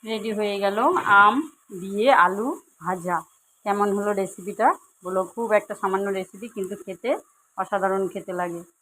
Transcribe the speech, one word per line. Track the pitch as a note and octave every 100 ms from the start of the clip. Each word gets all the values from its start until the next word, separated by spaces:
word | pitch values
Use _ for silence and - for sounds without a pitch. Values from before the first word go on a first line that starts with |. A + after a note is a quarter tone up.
রেডি | A3 A3 G#3+ G#3
হয়ে | G#3 G3+
গেল | G3 G3+ C4+ F#4 - G3+
আম | G3+ B3 D#4+ _ _ F#3+
দিয়ে | F#3+ G3+ A#3+ A#3+ F3
আলু | G3 A#3+ G4+ _ _
ভাজা। | E3 F#3 F3 E3+ - _ _ _ G#3+
কেমন | G3+ G3+ G3+
হলো | G3+ G3+
রেসিপিটা | F#3 - F#3 F#3+ A#3+ - _ _ F3+
বলো? | F#3 F#3
খুব | A#3 A#3 G#3
একটা | G#3 G3+
সামান্য | G3 F#3+ G3+ F#3+
রেসিপি, | F#3 G3 A3+ G#3
কিন্তু | F#3 G3+
খেতে | - F3+ A#3 D#4 - _ _ -
অসাধারণ | F#3+ G3+ F#3+ F#3+ F#3+
খেতে | F#3+ F#3 F3+
লাগে। | F3+ E3+ F3 _